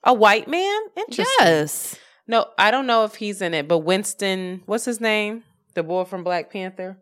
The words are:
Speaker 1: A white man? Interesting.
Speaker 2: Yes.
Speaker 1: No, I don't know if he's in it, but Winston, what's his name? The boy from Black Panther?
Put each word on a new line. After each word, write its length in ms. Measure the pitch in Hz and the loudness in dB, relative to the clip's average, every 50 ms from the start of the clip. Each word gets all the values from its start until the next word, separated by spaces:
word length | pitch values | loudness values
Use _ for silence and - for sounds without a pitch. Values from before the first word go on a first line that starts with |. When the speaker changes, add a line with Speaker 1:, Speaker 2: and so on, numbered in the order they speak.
Speaker 1:
A 120 | - - 254 | 4 4 4
white 340 | 220 214 208 202 226 - - | 6 6 6 6 4 2 -2
man? 320 | 294 349 381 392 403 427 440 415 _ | -2 -2 0 0 -2 -2 -4 -6 _
Interesting. 300 | - 427 - 240 - 427 508 539 508 | -10 -8 -8 -4 -2 -2 2 4 6
Speaker 2:
Yes. 560 | 240 170 165 156 151 151 - - - - - - - _ _ _ _ | 6 6 6 4 2 -2 -6 -8 -10 -10 -12 -16 -20 _ _ _ _
Speaker 1:
No, 200 | - 226 226 - - - - | -2 0 0 0 -2 0 2
I 120 | 196 214 | 2 4
don't 160 | 233 269 269 | 4 2 0
know 180 | 254 233 226 220 | 2 2 2 2
if 120 | 214 214 | 0 -4
he's 260 | - 220 208 202 196 | -8 -8 -8 -6 -4
in 100 | 190 175 | -4 -2
it, 160 | 165 156 143 151 | -2 -2 0 0
but 120 | 170 165 | 0 0
Winston, 840 | 156 165 185 196 202 - - - 202 196 190 190 185 180 185 185 _ | 2 0 0 0 -2 -6 -8 -4 -2 -2 -2 -2 -4 -8 -10 -12 _
what's 220 | - 208 233 233 | -6 -4 -4 -4
his 120 | 254 240 214 | -6 -6 -2
name? 440 | 226 220 214 214 208 208 220 226 _ _ _ _ _ _ _ | -2 0 0 0 -2 -4 -8 -10 _ _ _ _ _ _ _
The 80 | 175 | -6
boy 220 | 165 160 180 185 180 | -4 -2 -2 -4 -4
from 200 | 185 196 185 170 | -4 -8 -8 -4
Black 260 | 180 180 175 - _ | -4 -4 -4 -4 _
Panther? 460 | - 202 185 185 190 - 185 185 196 185 | -10 -8 -8 -8 -10 -10 -12 -12 -12 _